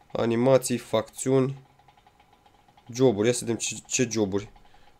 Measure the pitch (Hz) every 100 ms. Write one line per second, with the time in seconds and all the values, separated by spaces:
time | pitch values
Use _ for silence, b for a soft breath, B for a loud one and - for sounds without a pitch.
0 | b - 113 117 127 131 127 123 - 110
1 | - - 131 135 131 135 - _ _ _
2 | _ _ _ _ _ _ _ _ - 117
3 | 131 101 110 120 113 110 - 107 - -
4 | 120 110 101 98 110 - b b b _